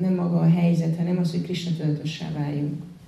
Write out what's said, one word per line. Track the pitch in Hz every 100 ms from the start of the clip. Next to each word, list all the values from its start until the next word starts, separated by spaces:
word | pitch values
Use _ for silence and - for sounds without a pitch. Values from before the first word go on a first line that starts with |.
nem | 185
maga | 185 175 170
a | 165
helyzet, | 175 170 165 165 165
hanem | 175 180
az, | 170
hogy | 175
Krishna | - 170 170 156
tudatossá | 151 147 151 - 165
váljunk. | 147 147 147 147 - - -